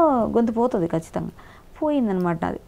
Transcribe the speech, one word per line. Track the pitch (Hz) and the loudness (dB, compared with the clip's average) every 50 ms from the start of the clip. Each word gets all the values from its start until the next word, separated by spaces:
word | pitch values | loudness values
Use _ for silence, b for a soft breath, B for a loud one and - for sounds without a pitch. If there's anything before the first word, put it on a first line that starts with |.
| 339 311 277 247 214 - - | 6 4 4 2 0 0 2
గొంతు | 226 233 226 226 | 2 0 0 0
పోతుంది | 226 240 247 247 220 165 | 0 0 0 0 0 -2
ఖచ్చితంగా. | 170 - 160 160 - - - 165 170 - b b b b b b b - - 311 | -2 -2 -4 -4 -6 -8 -8 -8 -8 -10 b b b b b b b -10 -4 -2
పోయిందనమాట | 302 302 285 247 214 190 185 180 175 170 160 - | 0 0 0 0 0 0 0 0 0 -2 -2 -4
అది. | 180 - - - | -6 -6 -6 -8